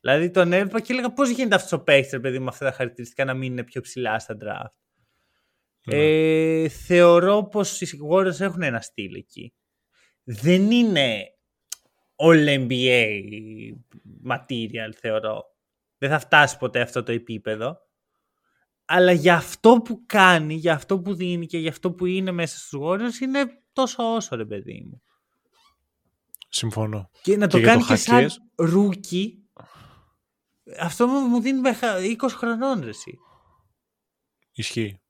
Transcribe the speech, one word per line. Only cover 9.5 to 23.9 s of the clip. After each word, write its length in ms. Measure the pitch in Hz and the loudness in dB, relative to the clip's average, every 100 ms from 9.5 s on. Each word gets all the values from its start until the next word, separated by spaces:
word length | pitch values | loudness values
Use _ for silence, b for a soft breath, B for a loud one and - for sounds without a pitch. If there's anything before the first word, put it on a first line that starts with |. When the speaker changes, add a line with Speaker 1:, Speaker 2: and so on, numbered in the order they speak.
| _ _ _ _ _ _ _ | _ _ _ _ _ _ _
Speaker 1:
Δεν 460 | - 107 139 180 202 | -14 -4 2 4 4
είναι 540 | 240 233 170 131 107 92 _ _ _ _ - _ _ _ _ | 4 4 2 0 -2 -8 _ _ _ _ -20 _ _ _ _
all 300 | 165 165 147 | 6 6 4
N 200 | 139 123 | 2 0
B 60 | |
A 380 | 127 127 123 110 104 101 107 110 110 110 113 _ - 104 - 123 | 0 2 4 2 -2 -10 -14 -16 -16 -16 -18 _ -20 -20 -18 -6
material, 600 | 120 - 120 110 117 110 110 | -6 -4 -8 -6 -10 -14 -10
θεωρώ. 440 | 117 110 107 107 - _ _ _ _ _ | -6 -4 -4 -8 -12 _ _ _ _ _
Δεν 120 | 139 | -2
θα 80 | 151 | -2
φτάσει 400 | - 156 143 - | 4 6 6 0
ποτέ 220 | 127 123 | -4 -4
αυτό 220 | 117 131 | -4 -6
το 100 | 120 | -4
επίπεδο. 680 | 117 117 110 110 107 117 175 _ _ _ _ _ _ _ _ _ _ | -6 -6 -10 -8 -6 -8 -10 _ _ _ _ _ _ _ _ _ _
Αλλά 280 | - 170 180 | -2 2 4
για 220 | 175 165 170 | 4 4 2
αυτό 440 | - - 220 240 | 0 2 6 6
που 180 | 233 226 _ | 2 -12 _
κάνει, 480 | 214 185 170 151 | 4 6 4 0
για 180 | 160 165 | -4 -2
αυτό 260 | 156 - 196 | -2 -2 -4
που 140 | 180 | -4
δίνει 320 | 180 180 175 165 | -6 -4 -4 -6
και 120 | 170 | -6
για 120 | 160 | -6
αυτό 220 | - 180 | -4 -8
που 140 | 180 185 | -4 -4
είναι 240 | 185 190 | -2 -4
μέσα 280 | 175 165 - | -4 -6 -8
στους 220 | - 143 | -12 -8
Warriors, 380 | 151 190 240 233 | -4 -4 -4 -6
είναι 400 | 262 269 262 - _ | -4 -2 -4 -6 _
τόσο 300 | - 254 | -4 -4